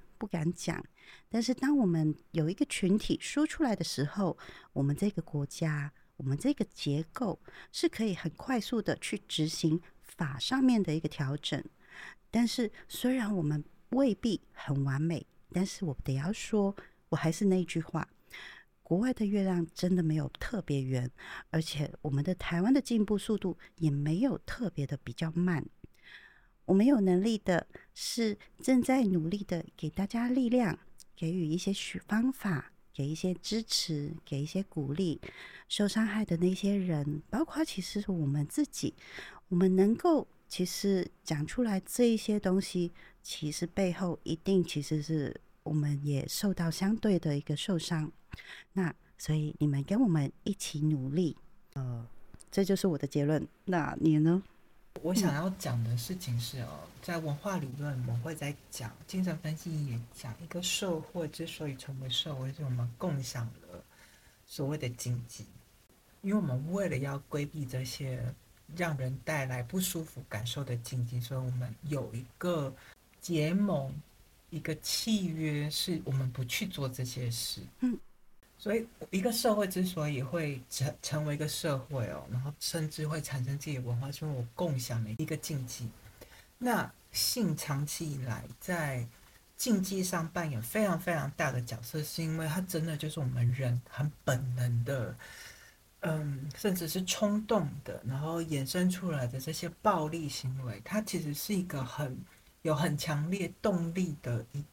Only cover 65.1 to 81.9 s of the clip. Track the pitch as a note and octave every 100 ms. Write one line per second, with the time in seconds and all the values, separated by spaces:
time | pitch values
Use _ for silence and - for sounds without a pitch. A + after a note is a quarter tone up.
65.1 | A#2+ - - G#2 - - - - - _
66.1 | - G3 G#3 D#3 B2+ D3+ G3 F#3 C3 C#3
67.1 | C#3 - D3 D3 D#3 B2+ B2+ B2+ - C3+
68.1 | B2 A#2+ - - - - E3 F3 C#3 B2+
69.1 | B2+ - D#3 C3 B2+ A#2+ F#3 F#3 E3 D#3
70.1 | - - G#2 A#2+ D3 B2 A#2+ - B2+ A#2+
71.1 | B2 A#2 C3 B2+ B2+ B2 - D3 C#3+ A#2
72.1 | A2+ - - F3 E3 C#3 - - - _
73.1 | - - D#3+ D3+ F#3+ G3+ D3+ C3+ D3 -
74.1 | - - - - D#3+ - D#3 - - A3+
75.1 | G#3+ F3+ D#3 D#3 D3 D3+ - - E3 -
76.1 | C3+ C3 C3+ B2 - F#3 - C3+ B2+ B2+
77.1 | C3 A#2+ A#2 - - - - B3+ A#3 -
78.1 | - - - - - G3+ A3+ A3+ - -
79.1 | F#3+ A#3 A3+ A#3+ G#3 G3 F#3 F3+ D#3+ D3+
80.1 | C3+ C3 E3+ D3+ C3 - - C3+ - -
81.1 | D3+ D3+ D3 D#3 - E3 C3+ B2